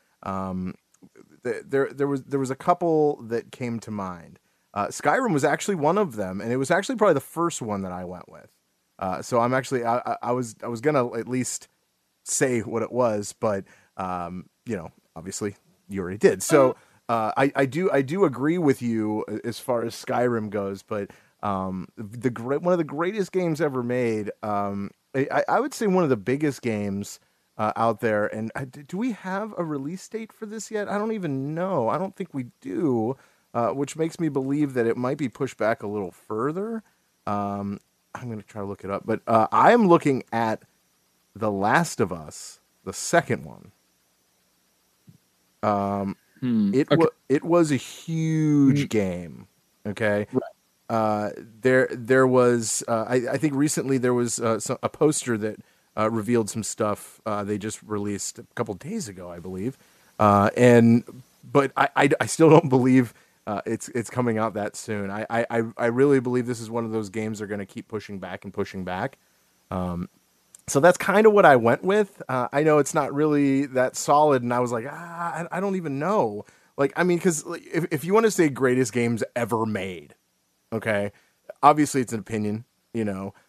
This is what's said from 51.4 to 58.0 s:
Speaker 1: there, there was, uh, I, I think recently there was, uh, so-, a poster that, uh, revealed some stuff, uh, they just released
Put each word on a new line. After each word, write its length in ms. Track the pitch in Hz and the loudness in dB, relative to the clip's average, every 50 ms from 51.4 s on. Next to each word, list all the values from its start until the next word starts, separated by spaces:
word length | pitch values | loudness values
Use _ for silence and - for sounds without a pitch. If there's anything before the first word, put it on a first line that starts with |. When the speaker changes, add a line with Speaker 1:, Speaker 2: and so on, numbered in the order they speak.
| - 117 110 110 | -16 -18 -14 -2
Speaker 1:
there, 260 | 104 127 127 127 127 - | 2 4 6 6 4 2
there 360 | - 127 117 110 131 131 131 127 | -2 -6 0 2 4 6 6 6
was, 560 | 127 127 123 123 120 120 113 - - - - - | 6 6 6 6 4 2 0 -2 -4 -6 -4 -2
uh, 180 | 117 110 110 110 | -2 -2 -2 0
I, 80 | 123 131 117 117 120 | 0 0 0 0 -4
I 40 | 135 | 0
think 180 | 151 151 139 | -2 0 0
recently 420 | 135 147 151 - 170 120 131 135 131 | 2 0 0 0 -2 -2 0 0 0
there 160 | 120 123 123 | 2 2 0
was, 260 | 123 120 117 - - | 0 0 -2 -4 -2
uh, 200 | 117 113 113 101 | -2 -2 -2 -2
so-, 200 | - - 127 - - | -2 -6 -8 -4 -6
a 60 | 123 | -6
poster 480 | - - 156 151 151 - - 123 117 107 | -2 2 2 2 2 2 -2 -2 -2 -2
that, 220 | 107 107 104 - - _ _ _ _ _ - 104 | -2 -4 -6 -8 -16 _ _ _ _ _ -4 0
uh, 120 | 107 110 | 0 0
revealed 380 | 113 113 104 110 120 117 110 98 | 0 -2 0 2 2 2 2 0
some 140 | - 117 101 | -4 -8 -8
stuff, 560 | - - - 107 104 101 - - - - _ - | -8 -4 -2 -2 -2 -2 -4 -8 -20 -20 _ -8
uh, 180 | 113 104 104 101 | -6 -4 -4 -4
they 140 | 101 107 101 | -4 -4 -4
just 240 | 98 110 - - - | -4 -8 -10 -10 -10
released 540 | 104 107 101 | -6 -6 -4